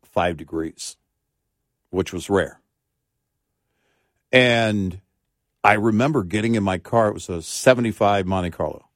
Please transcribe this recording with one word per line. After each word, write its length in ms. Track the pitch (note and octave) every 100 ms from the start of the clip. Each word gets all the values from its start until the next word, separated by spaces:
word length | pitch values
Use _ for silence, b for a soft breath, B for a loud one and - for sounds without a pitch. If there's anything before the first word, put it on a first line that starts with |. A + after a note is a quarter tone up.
five 340 | _ F#2+ F2 D#2
degrees, 600 | D#2+ D#2+ D#2+ - - - _ _ _ _ _ _ _ _ _
which 220 | F2+ F2
was 160 | F2+ -
rare. 320 | G2 D#2 - _ _ _ _ _ _ _ _ _ _ _ _ _ _ _ _ _
And 680 | B2+ B2 A#2 A2 G#2 F#2+ F#2 - _ _ _ _ _
I 120 | G#2
remember 500 | G#2+ A2+ G#2+ C#3 C#3+
getting 300 | F2+ G#2+ A2+
in 80 | A2+
my 160 | G2 F#2
car. 300 | - A#2+ G#2+
It 60 |
was 140 | F#2 -
a 140 | F2
seventy-five 840 | - - C3 B2 A#2 - G2+ G2+ F#2
Monte 240 | F#2+ F2
Carlo. 380 | - D#2 - -